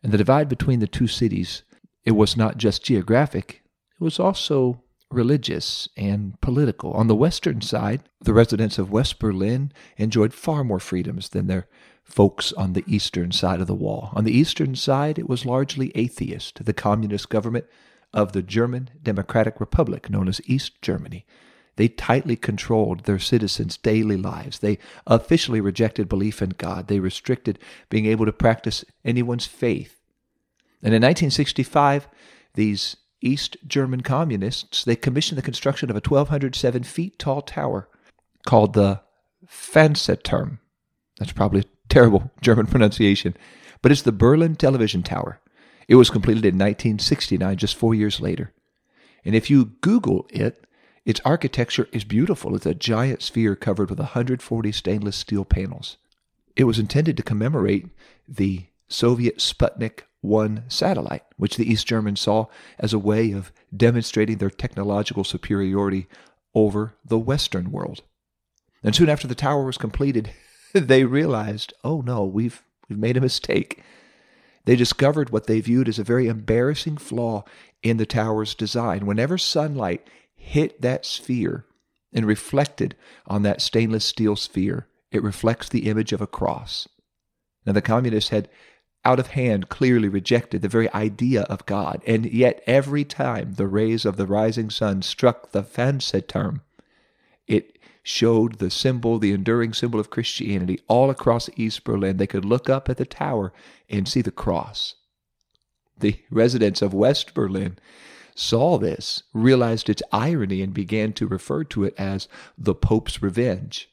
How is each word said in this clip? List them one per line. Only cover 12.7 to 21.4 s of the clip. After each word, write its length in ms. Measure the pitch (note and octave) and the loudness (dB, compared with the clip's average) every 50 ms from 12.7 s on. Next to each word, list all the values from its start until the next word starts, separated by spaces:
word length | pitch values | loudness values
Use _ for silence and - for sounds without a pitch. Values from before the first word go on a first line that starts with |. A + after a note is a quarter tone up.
| F#2 | -2
the 120 | F#2+ - - | -4 -4 -2
eastern 420 | - G#2 - - - F2+ F2 F2+ | -2 -2 -2 -2 -4 -4 -4 -2
side 300 | F2+ - - F2+ F#2 F2 | -2 -2 0 0 0 0
of 80 | F#2+ F2+ | -2 -4
the 60 | G2 | -4
wall. 360 | F#2+ - G#2 G#2 G#2+ A#2 G#2 - | -4 -4 -4 -6 -6 -8 -8 -4
On 100 | G#2 G#2+ | -2 0
the 120 | A2 A2+ | 2 4
eastern 380 | B2 D3+ E3 - - D#3+ C#3 C3 | 4 4 2 2 -4 -2 -4 -4
side, 420 | B2+ - - C3+ C3+ C#3+ D3+ D#3 | -4 -2 0 0 0 0 -2 -2
it 120 | E3 E3+ - | -4 -4 -4
was 180 | C3 A#2+ - | -6 -4 -4
largely 460 | - A#2+ C3 C#3 C#3 - C#3+ C3 - - | -2 -2 -2 -2 -2 -4 -6 -6 -4 -2
atheist, 680 | A#2 A2 B2 - - - - - - - - - - G#2+ | -2 -2 -2 -2 -6 -8 -6 -6 -10 -12 -14 -14 -10 -4
the 80 | A2 G#2 | -4 -4
communist 560 | - - G#2 G#2 A2 A2 G#2 G#2 G2+ - - | -2 0 0 0 0 0 -2 -4 -4 -6 -2
government 380 | - A2 G#2 A#2 A2+ A#2+ - _ _ _ _ _ _ _ _ _ - | -2 -2 -2 -2 -4 -4 -6 _ _ _ _ _ _ _ _ _ 0
of 200 | - G#2 F#2+ G2 | 0 0 0 0
the 100 | G2 F2+ | -4 -4
German 480 | F#2 G2+ A2 A#2 B2 B2 B2 C3 B2+ - - | -2 0 0 0 0 -2 -6 -8 -10 -16 -8
Democratic 600 | - A#2+ G#2+ G2 G2 - - A#2 A2 A2 - - | -6 -4 -2 -2 -4 0 2 2 2 2 0 -6
Republic, 500 | G#2+ - - - E3 A2+ F#2+ - - - | -8 -2 0 0 0 0 -2 -8 -6 -4
known 160 | G2+ G2+ F#2+ | -2 -2 0
as 140 | F#2 F#2+ - - | 0 -2 -4 -2
East 380 | - B2+ C#3 - - _ _ - | -2 -2 -2 -2 -6 _ _ -6
Germany. 420 | - F#2 - - - - F#2 - _ _ _ | -4 -4 -4 -4 -10 -14 -16 -16 _ _ _